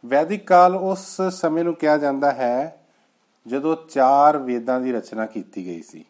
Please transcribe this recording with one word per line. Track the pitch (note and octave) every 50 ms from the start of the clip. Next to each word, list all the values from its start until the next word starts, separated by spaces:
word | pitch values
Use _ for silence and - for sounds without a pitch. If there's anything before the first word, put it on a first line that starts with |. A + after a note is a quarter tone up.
| -
ਵੈਦਿਕ | A#2+ C3 C#3+ D#3 D#3+ G#3 G3+ G#3 -
ਕਾਲ | F#3+ F3 F3+ F3+ F#3
ਉਸ | F#3+ F3+ F#3+ F#3+ F#3 F#3+ - - -
ਸਮੇਂ | F#3+ F#3 F3+ F#3 - E3 D#3 E3 E3+
ਨੂੰ | E3+ E3
ਕਿਹਾ | D#3+ - D3+ D3+ D3+
ਜਾਂਦਾ | D3 C#3+ C#3 C3+ C#3+ C#3+
ਹੈ | C3+ C3+ C3 A#2+ A#2+ B2 C#3+ D#3+ - _ _ _ _ _ _ _ _ _ _ _ _ _ _ A2+
ਜਦੋਂ | A#2+ C#3 C#3 D#3 D#3+ D#3+ D#3+ -
ਚਾਰ | - C#3 C3 C3 C#3 C#3 C#3+ D3 D3 D3
ਵੇਦਾਂ | C3+ B2+ B2 A#2+ A#2 B2 B2+ B2+
ਦੀ | B2+ C3
ਰਚਨਾ | B2 A#2 - - - A2 A2
ਕੀਤੀ | A2 - A2 F#2 - - - F2+
ਗਈ | F2+ F2 E2
ਸੀ | D#2 - - D#2 D2+ _